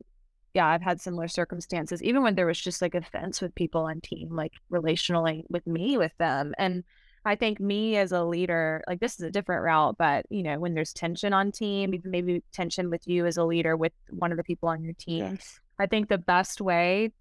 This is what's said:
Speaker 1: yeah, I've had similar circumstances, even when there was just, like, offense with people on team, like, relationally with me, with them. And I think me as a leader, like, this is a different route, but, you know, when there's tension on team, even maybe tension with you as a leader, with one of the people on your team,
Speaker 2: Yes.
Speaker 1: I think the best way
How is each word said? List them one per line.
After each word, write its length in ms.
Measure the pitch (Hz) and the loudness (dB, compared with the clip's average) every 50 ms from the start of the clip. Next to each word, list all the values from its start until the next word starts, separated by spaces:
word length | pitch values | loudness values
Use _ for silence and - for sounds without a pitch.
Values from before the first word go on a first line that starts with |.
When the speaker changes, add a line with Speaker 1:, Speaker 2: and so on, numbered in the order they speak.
| - - _ _ _ _ _ _ _ _ - | -10 -14 _ _ _ _ _ _ _ _ 2
Speaker 1:
yeah, 140 | 185 170 151 | 4 4 4
I've 140 | 160 170 | 4 4
had 200 | 175 185 180 180 | 2 0 -2 -2
similar 260 | - 185 175 175 165 170 | -4 -6 -6 -4 -6 -4
circumstances, 720 | - - 175 - 180 175 - - 185 170 151 - 180 170 | -2 -2 -2 -2 -4 -8 -8 -6 -4 -4 -4 -4 -4 -2
even 220 | - 214 240 277 269 | 0 2 2 4 4
when 120 | 226 196 | 4 4
there 100 | 185 180 | 4 2
was 140 | 165 170 - | 2 2 0
just, 220 | - 180 175 - | -4 -6 -2 -2
like, 140 | 185 175 - | -2 0 0
offense 460 | 175 165 - - - 165 185 165 - | -2 -4 -4 -6 -6 -6 -6 -6 -6
with 120 | 190 175 - | -6 -6 -2
people 260 | - 180 156 - 165 | -2 -2 0 0 -2
on 180 | 160 156 160 165 | -2 -2 -4 -8
team, 300 | - - 175 160 160 160 | -10 -10 -10 -10 -8 -6
like, 240 | 165 165 156 - - - _ - | -6 -4 -6 -6 -8 -14 _ -2
relationally 720 | 180 175 156 160 170 170 - - 175 170 165 165 156 156 160 - | -2 0 2 2 0 0 0 0 0 2 2 0 0 -2 -4 -6
with 180 | - 175 - 170 | -6 -4 -2 -2
me, 300 | 165 160 175 247 285 233 | -2 0 0 0 2 2
with 160 | 170 160 - - | 2 0 0 0
them. 360 | 170 160 135 139 143 147 - - | 0 0 2 0 -2 -4 -2 -2
And 280 | 196 185 180 180 175 - _ _ _ _ _ _ - | 0 0 0 -2 -6 -10 _ _ _ _ _ _ -2
I 100 | 214 208 | -2 0
think 240 | 214 240 220 208 - | 2 0 0 0 0
me 380 | 196 202 202 208 214 226 220 208 | -2 0 0 0 0 2 2 2
as 160 | 196 180 180 | 2 2 2
a 100 | 175 170 | 2 2
leader, 600 | 170 170 170 185 175 175 165 160 160 156 160 - - | 0 0 0 0 0 2 2 2 0 0 -2 -4 -6
like, 140 | 180 180 | -4 -2
this 180 | 226 247 - - | -2 -4 -4 -6
is 60 | 175 | -8
a 60 | 160 | -4
different 320 | 185 202 196 - 180 - - | -4 -2 -2 0 -2 0 2
route, 340 | 165 160 156 151 - - - | 4 6 6 6 4 4 2
but, 280 | 170 151 143 127 - - | 2 4 4 2 0 -2
you 140 | - 208 180 | -4 -4 -2
know, 160 | 156 147 151 | -2 -2 -2
when 160 | 170 175 170 | -2 -2 0
there's 180 | 156 160 - - | -2 -2 -4 -4
tension 400 | - - 170 175 - - 202 196 | -6 -4 -4 -4 -2 0 2 2
on 180 | 190 196 202 | 2 2 2
team, 420 | 202 - 220 208 202 196 196 190 190 | 0 -2 -2 -2 0 0 0 0 -2
even 160 | 180 180 190 | -4 -4 -2
maybe 320 | 185 175 180 180 175 170 - - - | -2 0 0 0 0 -2 -4 -6 -6
tension 360 | - 180 170 - - 180 175 | -6 -4 -4 -2 -4 -2 -2
with 160 | 165 165 - - | -4 -4 -2 -2
you 180 | 175 175 170 | 0 2 2
as 100 | 175 160 | 2 2
a 80 | 165 165 | 2 2
leader, 320 | 165 165 170 165 160 165 | 2 2 2 2 2 2
with 180 | 160 160 165 - _ - - | 2 0 -2 -2 _ -12 -14
one 200 | - 175 175 170 | -6 -4 -2 -2
of 60 | 170 160 | -2 -2
the 60 | 175 | -2
people 240 | - 175 - - 165 | -4 -4 -2 -2 -2
on 120 | 165 160 160 | -2 -2 -4
your 100 | 165 170 | -8 -8
team, 380 | - - 180 165 165 - - | -8 -6 -4 -4 -2 -2 -4
Speaker 2:
Yes. 280 | 190 190 - - - - _ _ _ - | -6 -8 -10 -16 -20 -20 _ _ _ -2
Speaker 1:
I 100 | 196 196 | 0 2
think 200 | - 214 214 208 | 2 0 2 2
the 100 | 208 190 | 0 0
best 440 | 175 - 180 180 190 - - - | 2 4 4 4 2 2 -4 -4
way 500 | 202 190 175 170 175 180 185 202 220 226 - _ | 0 2 4 4 4 4 4 2 0 0 -4 _